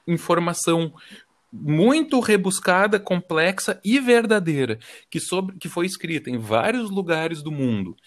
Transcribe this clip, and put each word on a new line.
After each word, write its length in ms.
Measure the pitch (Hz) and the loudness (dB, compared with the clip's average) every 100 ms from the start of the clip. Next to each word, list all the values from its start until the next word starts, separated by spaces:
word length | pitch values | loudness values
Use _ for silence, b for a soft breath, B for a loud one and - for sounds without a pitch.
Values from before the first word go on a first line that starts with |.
| - | -4
informação 840 | 165 - 170 170 170 - 165 160 B B 208 B _ _ | -4 0 0 0 -2 0 0 0 B B -20 B _ _
muito 680 | 220 147 151 208 302 311 262 | -10 -2 4 4 4 2 0
rebuscada, 800 | 226 208 185 190 - 185 208 202 | 2 2 2 -2 2 2 4 0
complexa 800 | 196 180 - 160 170 190 - 190 196 | 0 -4 -2 0 0 0 -4 -4 0
e 140 | 262 | 0
verdadeira, 800 | 247 240 226 214 165 143 127 110 B B B | 4 4 4 0 2 0 0 -2 B B B
que 100 | 165 | -8
sobre, 360 | - 180 190 190 | -4 -4 -4 -8
que 120 | 165 | -10
foi 160 | 175 185 | -4 -4
escrita 440 | 185 165 156 - | -4 -6 -6 -6
em 80 | 123 | -8
vários 520 | 110 113 170 247 220 | 0 0 2 0 -4
lugares 540 | 196 180 160 165 165 | -6 -2 -2 -2 -6
do 80 | 151 | -8
mundo, 440 | 147 131 107 92 - | -4 -2 -2 -4 -10